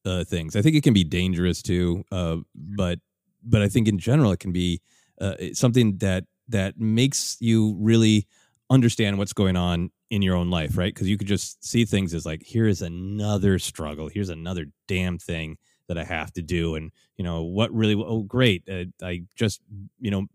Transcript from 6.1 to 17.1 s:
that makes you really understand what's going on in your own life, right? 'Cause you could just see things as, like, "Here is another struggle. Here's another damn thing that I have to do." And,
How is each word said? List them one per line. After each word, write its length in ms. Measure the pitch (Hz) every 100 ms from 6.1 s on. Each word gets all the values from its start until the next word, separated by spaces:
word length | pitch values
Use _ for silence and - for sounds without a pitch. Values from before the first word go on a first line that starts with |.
| 92 - _ -
that 300 | 110 95 -
makes 580 | 110 110 139 - - -
you 360 | 117 113 107 98
really 480 | 107 113 110 107 - _ _ _ -
understand 460 | 131 117 - 107 98
what's 140 | 101
going 220 | - 95 90
on 340 | 87 85 87 - _
in 120 | 101
your 120 | 95 90
own 140 | 87
life, 280 | 87 76 92
right? 180 | 90 -
'Cause 120 | 95
you 100 | 101
could 100 | 98
just 360 | 98 - -
see 220 | - 120 113
things 280 | 101 92
as, 120 | 80 80
like, 160 | 80
"Here 240 | - 113 110
is 140 | 92
another 800 | 87 87 95 104 104 101 98 95
struggle. 480 | - - 76 73 76
Here's 220 | 101 95
another 380 | 80 85 90 73 - -
damn 300 | 92 90 85
thing 380 | - 82 80 85 _ _ -
that 100 | 82
I 80 | 78
have 260 | 82 82
to 80 | 92
do." 340 | 80 87 82 80
And, 160 | 78 - _